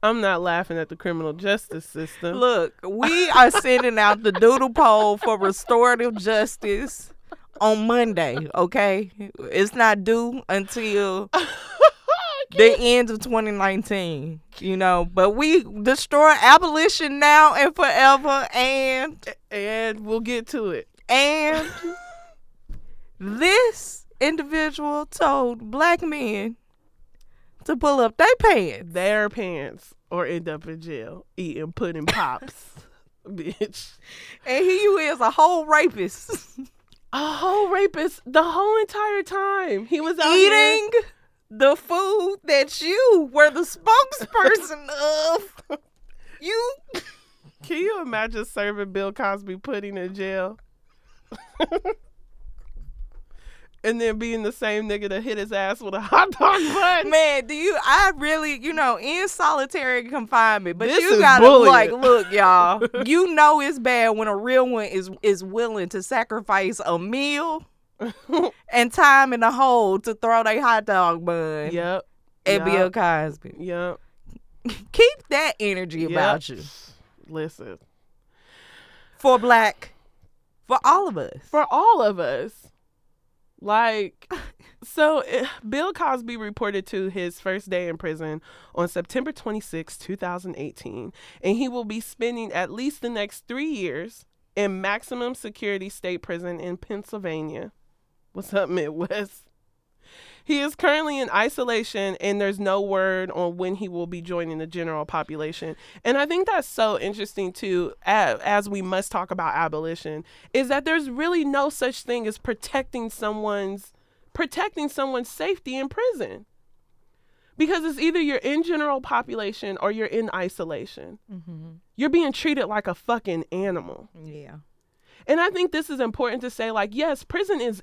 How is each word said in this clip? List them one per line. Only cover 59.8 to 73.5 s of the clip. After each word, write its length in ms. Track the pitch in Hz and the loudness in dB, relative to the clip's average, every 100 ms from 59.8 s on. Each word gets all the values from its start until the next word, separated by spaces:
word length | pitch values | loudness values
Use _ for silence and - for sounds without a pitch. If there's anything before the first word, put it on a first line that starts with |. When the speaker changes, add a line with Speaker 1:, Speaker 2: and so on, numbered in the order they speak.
| 269 247 240 | -2 -4 -4
Speaker 2:
confinement, 680 | 269 226 240 226 214 180 175 | -8 0 4 4 2 -2 -4
but 120 | 233 | 0
Speaker 1:
This 160 | 302 | 2
Speaker 2:
you 60 | 349 | 4
Speaker 1:
is 80 | 427 | 6
Speaker 2:
gotta, 240 | 302 262 | 8 12
Speaker 1:
bullying. 240 | 240 277 240 | 12 12 10
Speaker 2:
like, 200 | 254 175 | 8 6
look, 400 | 240 262 240 180 | 4 6 6 4
y'all. 520 | 202 190 180 175 208 226 | 4 8 8 6 2 -2
Speaker 1:
<laughs> 120 | 247 247 | -2 2
Speaker 2:
You 260 | 320 370 | 2 4
know 280 | 311 302 302 | 6 8 6
it's 180 | 277 285 | 2 -2
bad 380 | 240 240 226 214 | 0 4 2 2
when 100 | 214 | -2
a 100 | 202 | -2
real 320 | 233 254 254 | 2 2 2
one 180 | 233 208 | 0 -4
is, 220 | 190 185 190 | -6 -8 -2
is 220 | 214 190 | 0 0
willing 440 | 190 208 233 220 185 | -2 -4 -4 -4 -6
to 120 | 202 | -8
sacrifice 800 | 185 262 233 220 208 196 196 233 | -4 -4 -2 -6 0 0 0 -4
a 140 | - 170 | -2 -2
meal 640 | 185 254 285 285 330 320 - _ _ _ | -2 -4 -2 -2 -4 -6 -10 _ _ _
Speaker 1:
<laughs> 720 | 226 - - 320 349 - - | -12 -12 -4 -2 -2 -6 -4
Speaker 2:
and 200 | 240 240 | 0 0
time 400 | - 294 269 269 | 4 6 6 4
in 60 | 240 | 2
the 140 | 226 | 0
hole 480 | 247 269 240 208 196 | 2 4 4 2 0
to 140 | 233 | -4
throw 280 | 214 226 226 | -4 2 2
they 160 | 220 220 | 2 0
hot 260 | 269 220 | 2 0
dog 400 | 208 196 175 170 | 2 2 2 0
bun 460 | 175 170 160 156 151 | -2 -4 -4 -6 -6
Speaker 1:
Yep. 320 | 170 175 185 - _ _ _ | -4 -4 -4 -8 _ _ _
Speaker 2:
at 80 | - | -2
Speaker 1:
Yep. 120 | 202 | 0
Speaker 2:
Bill 260 | 185 196 185 | 2 2 0
Cosby. 640 | 208 175 160 156 147 - | 2 0 0 -2 -8 -18